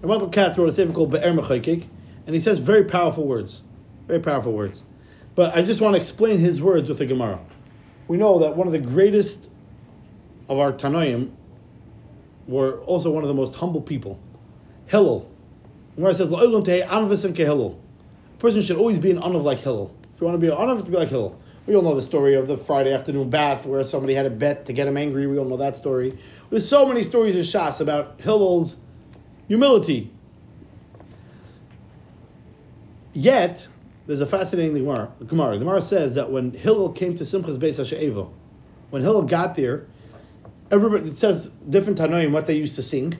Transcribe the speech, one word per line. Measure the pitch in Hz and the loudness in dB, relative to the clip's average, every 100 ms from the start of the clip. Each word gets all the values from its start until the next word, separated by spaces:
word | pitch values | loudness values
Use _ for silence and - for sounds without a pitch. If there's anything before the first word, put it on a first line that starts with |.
Ramatal | 165 214 196 | 0 -2 0
Katz | 202 190 175 | 2 2 2
wrote | 170 | 0
a | |
sefer | 156 180 | 2 0
called | 165 156 | 2 0
Be'er | 123 175 | 0 0
Mechokek, | 165 113 127 117 170 - - - - - | 0 0 -2 0 -4 -6 -20 -20 -20 -6
and | |
he | 165 | -2
says | 170 180 | 0 0
very | 123 214 | 4 4
powerful | 196 180 170 160 143 | 4 2 0 -2 -4
words, | 120 95 - - - - - - | -4 -6 -14 -20 -20 -20 -20 -4
very | 170 | -4
powerful | 165 143 123 | -2 -2 -2
words. | 107 98 - - - - - - | -4 -4 -8 -20 -20 -20 -20 -8
But | - 170 165 | 2 2 4
I | |
just | 180 208 | 0 2
wanna | 214 190 | 2 2
explain | - - 220 202 | 0 -2 2 4
his | 165 147 | 2 2
words | 165 175 131 | 2 2 0
with | 147 | -4
the | 139 | -2
Gemara. | 131 117 90 82 - - - - - - | -2 -2 -6 -12 -20 -20 -20 -20 -20 -6
We | 175 | 0
know | 214 180 | 4 4
that | 156 151 | 4 0
one | 180 | -2
of | |
the | 160 | -2
greatest | 123 131 202 208 190 - - - - - - - - - - - - | -2 2 4 4 0 -6 -20 -20 -20 -20 -20 -20 -20 -20 -20 -20 -4
of | 135 | 0
our | 143 | 0
Tanoim | 135 139 156 156 120 131 - - - - - - - - - - - - | 0 -2 0 0 -2 -4 -10 -20 -20 -20 -20 -20 -20 -20 -20 -20 -20 -6
were | 127 131 - | -2 -2 -2
also | - 180 165 | -2 -2 0
one | 156 | -2
of | 147 | -2
the | |
most | 135 131 | -2 -4
humble | - 175 160 | -4 -6 -6
people. | - 143 101 95 - - - - - - - | -6 -8 -8 -14 -18 -20 -20 -20 -20 -20 0
Hillel. | 202 180 107 - - - - - - - | 4 4 2 -6 -20 -20 -20 -20 -20 -20
The | - | -2
Gemara | 185 | 0
says, | 180 175 | 0 0
"La'olam | 175 233 220 196 | 4 4 4 2
tehei | 180 185 | 0 0
anvesim | 196 214 202 190 165 | 0 0 0 -2 0
kehillel." | 151 147 104 - - - - - - | 0 0 -2 -6 -20 -20 -20 -20 -20
A | - | 0
person | 233 214 | 2 2
should | 185 170 | 0 2
always | 226 190 | 2 2
be | 190 | 2
an | 175 | 0
anav | 175 175 | 0 0
like | 143 127 | 0 -2
Hillel. | 139 113 101 - - | -4 -4 -6 -12 -20
If | - | -6
you | 170 | -2
wanna | 175 | 0
be | 165 | 0
an | |
anav, | 151 233 | 2 0
you | 240 | -2
have | |
to | 175 | -2
be | 175 | -2
like | 151 | -2
Hillel. | 131 101 - - - - | -2 -6 -8 -20 -18 2
We | 208 | 2
all | |
know | 170 | 4
the | 139 | 0
story | 127 151 139 | -2 2 4
of | 135 135 | 4 2
the | 139 | -4
Friday | - 143 135 | -2 0 2
afternoon | 135 139 139 127 | 0 -2 -4 -2
bath | 151 147 139 139 | 0 0 -2 -4
where | 135 | -4
somebody | 135 147 131 | -2 -4 -2
had | 135 | -2
a | 135 | -2
bet | 113 143 143 - | -2 -2 -2 -6
to | |
get | 123 139 | -4 -2
him | 143 | -2
angry. | 147 135 139 | -2 -2 -2
We | 139 | -2
all | |
know | 131 127 | -4 -4
that | 139 135 | -4 -4
story. | 143 131 127 131 - - - | -4 -2 -2 -6 -20 -20 -4
There's | 220 - | -4 2
so | 285 269 | 4 4
many | 240 | 2
stories | 180 247 220 180 | 0 0 2 0
in | |
Shas | 170 208 160 127 | 0 -2 -2 -4
about | 151 147 147 - | -2 -2 -4 -8
Hillel's | - 214 190 175 165 - - - - - - - - | 0 2 4 2 0 -6 -20 -20 -20 -20 -20 -20 -2
humility. | 214 277 233 - 131 101 - - - - - - - - - - - - - - - - - - - - - - - - - - - - - - | 4 6 6 4 -4 -6 -18 -20 -20 -20 -20 -20 -20 -20 -20 -20 -20 -20 -20 -20 -20 -20 -20 -20 -20 -20 -20 -20 -20 -20 -20 -20 -20 -20 -20 -14
Yet, | - 147 262 175 175 - - - - - | 2 4 4 0 -4 -20 -20 -20 -20 -8
there's | 147 | -4
a | 139 | -2
fascinating | 196 180 180 160 | -2 -2 -2 -2
Gemara. | 147 135 127 107 - 120 | -2 -4 -4 -8 -14 -6
Gemara. | 165 139 104 | -2 -2 -2
Gemara | 139 190 | -2 -2
says | - 196 147 | 0 0 0
that | 127 131 | -2 -4
when | 135 127 | -4 -4
Hillel | 123 - 220 185 | -4 0 2 0
came | - 180 170 | -2 -6 -4
to | |
Simchas | 156 190 170 135 | -4 -4 -4 -2
Beis | 156 131 | -2 -2
Hashe'eva, | 127 151 156 107 90 - - - - - - | -6 -4 -4 -4 -8 -14 -20 -20 -20 -20 -12
when | 139 | -4
Hillel | 143 220 | 2 2
got | 147 170 180 | 2 0 -2
there, | 175 127 113 - - - - - - - - - | -2 -2 -4 -10 -20 -20 -20 -20 -20 -20 -20 2
everybody, | 202 220 208 160 | 4 4 0 -2
it | 143 | -2
says | 220 170 - - 143 | 0 0 -4 -18 0
different | 147 202 180 | 0 2 0
Tanoim | 160 170 156 | 0 2 2
what | 147 156 | 0 0
they | |
used | 156 151 - | -2 -2 -8
to | |
sing. | 123 139 143 170 | -6 -4 -4 -8